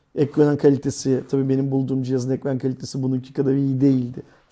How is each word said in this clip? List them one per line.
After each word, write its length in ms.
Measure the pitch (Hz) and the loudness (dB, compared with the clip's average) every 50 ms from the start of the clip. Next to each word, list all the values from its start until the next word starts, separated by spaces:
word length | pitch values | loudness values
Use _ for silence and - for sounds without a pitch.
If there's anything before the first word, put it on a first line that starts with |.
| _ _ - | _ _ -4
Ekranın 420 | - 147 131 - 156 151 147 147 | -2 -2 0 2 2 4 4 4
kalitesi, 640 | 143 - 147 143 139 - 139 127 - - 135 131 123 127 - | 4 4 4 4 4 0 -4 -6 -4 -2 -2 0 -2 -2 -2
tabii 180 | - 135 135 135 | 0 0 0 2
benim 220 | 135 135 135 139 | 0 0 0 0
bulduğum 320 | 135 135 135 127 135 135 | 0 -2 -2 -2 -2 -4
cihazın 280 | 131 123 131 131 123 131 | -2 -2 -2 -2 -2 -2
ekran 280 | 131 120 - 143 135 127 | -4 -4 -2 -4 -4 -2
kalitesi 440 | 123 131 127 - - - - 139 | -2 -4 -4 -6 -8 -10 -6 -4
bununki 300 | 131 127 131 127 127 - | -2 -2 -2 -2 -4 -6
kadar 220 | - - 135 131 135 | -4 -2 0 0 2
iyi 260 | 139 139 139 135 127 | 2 0 0 0 2
değildi. 420 | 135 139 135 131 123 120 127 - - _ _ _ _ _ | 4 4 4 2 0 -4 -8 -12 -16 _ _ _ _ _